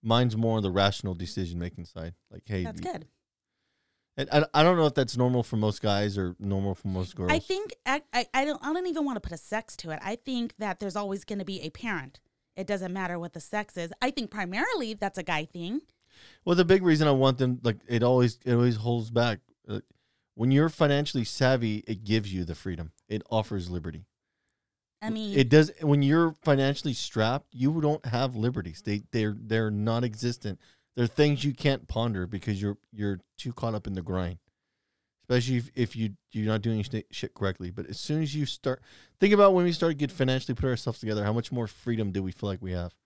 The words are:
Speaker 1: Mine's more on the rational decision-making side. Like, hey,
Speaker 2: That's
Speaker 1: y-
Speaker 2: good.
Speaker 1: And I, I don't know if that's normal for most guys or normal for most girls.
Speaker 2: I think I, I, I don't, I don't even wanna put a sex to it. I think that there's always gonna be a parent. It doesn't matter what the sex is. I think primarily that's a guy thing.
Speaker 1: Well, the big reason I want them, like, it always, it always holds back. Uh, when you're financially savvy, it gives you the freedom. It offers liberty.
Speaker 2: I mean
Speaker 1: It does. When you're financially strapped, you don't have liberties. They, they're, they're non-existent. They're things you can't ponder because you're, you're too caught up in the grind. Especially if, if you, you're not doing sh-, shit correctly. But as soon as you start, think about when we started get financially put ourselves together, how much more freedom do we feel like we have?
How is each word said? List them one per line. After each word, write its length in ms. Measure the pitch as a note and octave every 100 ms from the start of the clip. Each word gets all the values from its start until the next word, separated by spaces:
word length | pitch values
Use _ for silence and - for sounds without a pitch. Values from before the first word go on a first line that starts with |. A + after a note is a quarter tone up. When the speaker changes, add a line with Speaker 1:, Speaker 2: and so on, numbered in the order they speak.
Speaker 1:
Mine's 340 | A2+ A#2 B2 A2
more 220 | A2+ A2
on 60 |
the 80 | G2
rational 420 | F#2 G2 - G2+
decision-making 720 | F2 F2+ - F2+ E2+ F2 F2 E2+
side. 300 | - E2 F#2 _
Like, 100 | F#2 -
hey, 160 | G2+
Speaker 2:
That's 180 | F2+ -
Speaker 1:
y- 100 | F#4
Speaker 2:
good. 140 | E4+ D#3 _ _ _ _ _ _ _ _ _ _ -
Speaker 1:
And 120 | C#3
I, 140 | D3 D3+
I 100 | D3+
don't 140 | D#3+ F3+
know 80 | D#3
if 60 | C3+
that's 200 | B2+ A#2+
normal 260 | B2 B2+
for 140 | A2+ A2+
most 240 | G#2+ G#2
guys 360 | G#2+ G2+ G#2 G2+
or 180 | F#2 F2+
normal 340 | G2+ G2 G2
for 140 | F#2+ G2
most 280 | F#2+ F#2 -
girls. 160 | F2+
Speaker 2:
I 60 | D#4+
think 360 | - F#4+ G#4 - -
I, 160 | C#4+ D4
I, 120 | B3 A#3+
I 120 | C4+ C#4+
don't, 180 | C#4+ C4+
I 60 |
don't 140 | E4 F#4
even 180 | D#4 C#4+
wanna 140 | A3+
put 140 | -
a 40 | E3+
sex 380 | - G#3+ - -
to 140 | E3+
it. 80 | D#3
I 140 | - A#3
think 380 | - B3 A#3 -
that 220 | G#3 F3+
there's 160 | G3+ F#3+
always 300 | G3+ G3 -
gonna 200 | G3+ F3+
be 160 | F#3+
a 80 | D#3
parent. 500 | - A#3+ F3+ C3 _ _ _ _ -
It 100 | F#3+
doesn't 280 | G3+ F3+
matter 260 | F#3+ F3+ F3
what 140 | E3+
the 60 | E3+
sex 360 | - G#3 G#3 -
is. 140 | E3+ -
I 80 | B3+
think 220 | C#4 A#3
primarily 600 | G#3 F3+ G3 G4 A4 A#3 G3+
that's 220 | G3 G3
a 40 |
guy 220 | F3 D#3+ D#3
thing. 360 | F3 E3+ C4 _ _ _ _ - _
Speaker 1:
Well, 120 | - F3
the 100 | F3
big 160 | F#3+
reason 260 | F3+ D#3 D3+
I 40 |
want 260 | C3+ C3+ B2+
them, 220 | B2+ B2
like, 160 | A#2+ G#2 -
it 140 | A#2
always, 380 | A#2+ B2+ B2 - B2+
it 80 |
always 240 | A#2+ B2 A2
holds 340 | A2+ A#2+ A2
back. 280 | A#2 A#2+ G#2 _ _ -
Uh, 140 | G2+ - _ _ _ _
when 160 | - A#2+
you're 200 | C3+ D#3+
financially 560 | - D3+ C#3+ D3 C3+ A2+
savvy, 580 | - B2+ C3 A#2 G#2+ -
it 160 | G#2
gives 300 | G#2 A2 G2+
you 120 | F#2 E2+
the 100 | E2
freedom. 380 | F#2+ E2 D#2+ _ _
It 120 | G#2 -
offers 400 | A2 G#2+ G#2 F2
liberty. 360 | F2+ E2 D#2+ F#2 _ _ _ _ _ _ _ _ _
Speaker 2:
I 80 | A3
mean 280 | A3 G#3 G3
Speaker 1:
It 120 | B2+
does. 220 | D3+ D#3 -
When 200 | D#3 C#3+
you're 300 | C#3 D#3+ E3 D3+
financially 520 | - C#3 C3+ C#3+ D3+
strapped, 600 | A#2 - A2 A2 C3+ _
you 260 | A#2+ C3 D#3+
don't 220 | D3 D3+ B2+
have 300 | A#2+ C3 A#2+
liberties. 460 | A#2 C3+ E2+ D#2+
They, 220 | - G#2 -
they're, 240 | A#2 G#2+ G2+
they're 320 | A2 A2+ A2
non-existent. 920 | G#2 G#2+ A#2 B2 G#2+ A#2+ A#2+ G#2+ F#2 _ _ _ -
They're 100 | A#2+
things 380 | - D3 C#3
you 100 | C#3+
can't 340 | B2 D3 C3+ -
ponder 380 | A2+ A#2 G2+ F2+
because 340 | G2+ A2 G2
you're, 160 | G2+ G2+ _
you're 260 | G#2+ G#2 F#2 _ -
too 140 | B2+
caught 220 | A#2+ A#2 G#2+
up 100 | G#2
in 80 |
the 80 | F#2+
grind. 360 | E2+ F#2 F2 E2+ _ _ _ _ _ _ _ _
Especially 340 | _ B2 A#2+ B2
if, 120 | A#2+ -
if 200 | A#2 A#2
you, 160 | A2 G2 _
you're 140 | G#2+ G#2+
not 140 | A2
doing 200 | A2+ A2
sh-, 220 | G2+ A2 -
shit 220 | - - -
correctly. 340 | G2 F#2 F2+
But 160 | G#2 D#2+
as 120 | G2+
soon 240 | - D3+
as 100 | D#3 D3+
you 100 | C3+
start, 360 | - C#3 C3 _ - _ _
think 140 | G3
about 200 | G#3 G3
when 120 | F#3 F3
we 80 |
started 240 | D#3+ E3+ D3
get 140 | C#3+
financially 440 | - C3 C3 - A#2+
put 100 | C3+
ourselves 340 | A#2+ - A2
together, 240 | A2 G#2
how 100 | G#2
much 180 | A2+ -
more 160 | B2+ A2
freedom 440 | - - A2+ G#2
do 120 | F#2+
we 80 | F#2+
feel 180 | - G2+
like 120 | F#2+
we 100 | F#2
have? 240 | F2+ F2 _